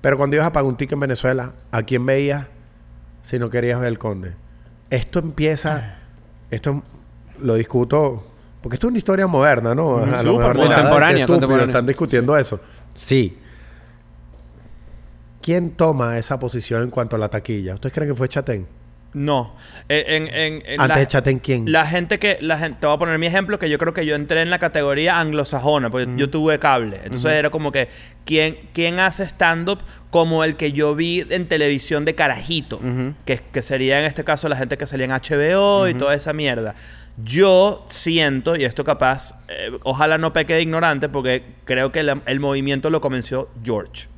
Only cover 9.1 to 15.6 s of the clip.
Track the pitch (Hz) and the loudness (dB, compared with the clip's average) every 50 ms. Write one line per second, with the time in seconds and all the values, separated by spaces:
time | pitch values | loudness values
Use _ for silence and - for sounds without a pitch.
9.1 | 190 190 196 185 170 135 135 151 139 117 113 117 120 143 165 156 127 117 113 - | 2 2 2 2 4 4 6 6 4 4 2 0 0 2 2 2 2 2 2 2
10.1 | - - 113 - - - 120 123 120 - 147 - - - - - 147 143 151 160 | 0 2 2 2 4 4 4 4 4 6 6 6 6 6 6 6 6 6 6 6
11.1 | 139 131 - - 175 170 135 131 135 131 127 131 127 123 123 131 131 - 170 123 | 4 4 4 4 4 4 6 4 4 4 4 4 2 2 2 2 0 -2 -2 2
12.1 | 127 120 117 131 147 147 127 - 110 98 - - - - - - - - - - | 2 2 4 4 4 2 2 0 -4 -8 -10 -16 -20 -20 -20 -20 -20 -16 -2 2
13.1 | 135 135 117 90 - - - - - - - - - - - - - - - - | 4 4 4 2 -2 -10 -20 -20 -20 -20 -20 -20 -20 -20 -20 -20 -20 -20 -20 -20
14.1 | - - - - - - - - - - - - - - - - - - - - | -20 -20 -20 -20 -20 -20 -20 -20 -20 -20 -20 -20 -20 -20 -20 -20 -20 -20 -20 -20
15.1 | - - - - - - - 156 170 180 | -20 -20 -20 -20 -20 -10 -2 0 0 0